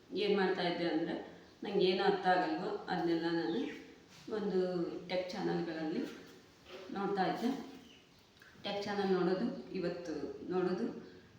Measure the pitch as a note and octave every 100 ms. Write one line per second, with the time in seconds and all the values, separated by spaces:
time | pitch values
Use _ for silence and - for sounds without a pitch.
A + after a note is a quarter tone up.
0 | - F#3 G#3 G3+ F#3 E3 F3 E3+ E3+ D#3
1 | E3+ - - - - - A3 G3 F#3 F#3
2 | G3 - F#3 F3+ - D#3+ - - - F3
3 | E3+ E3 E3 E3+ D#3 G#3 C#4 - - -
4 | - - - G#3+ G3 F#3 F3+ F3 D#3+ D#3+
5 | - F#3 F3+ G3 E3+ F3 E3 D#3+ D#3 F#3
6 | - - - - - - - - - G3
7 | F#3+ G3 F3 - A#3 C#4 - - - -
8 | - - - - - - G3+ G3+ G#3 G3+
9 | F#3+ F3+ F3 F#3 A#3 - - F3+ F3 -
10 | - D3 - - - F3+ F3+ F#3 A#3 -
11 | - - -